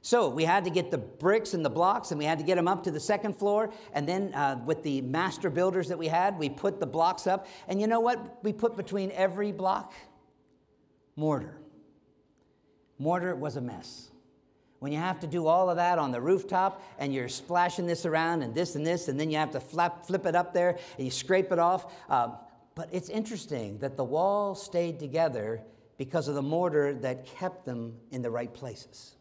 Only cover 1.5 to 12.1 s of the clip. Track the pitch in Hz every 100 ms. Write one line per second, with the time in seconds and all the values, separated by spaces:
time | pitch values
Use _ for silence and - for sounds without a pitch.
1.5 | 180 151 156 180 208 - 147 151 160 160
2.5 | 180 170 180 180 151 - 202 208 196 202
3.5 | 208 208 - - 147 147 185 196 135 139
4.5 | 127 120 156 156 135 127 156 185 - 185
5.5 | 147 185 185 156 170 165 165 190 185 147
6.5 | 139 196 196 156 160 170 180 185 190 -
7.5 | - - 196 214 233 233 233 208 - 214
8.5 | 214 233 226 - 196 190 170 190 180 208
9.5 | 170 185 196 - - - _ _ _ _
10.5 | _ _ _ _ _ _ - 156 143 -
11.5 | - - - - _ _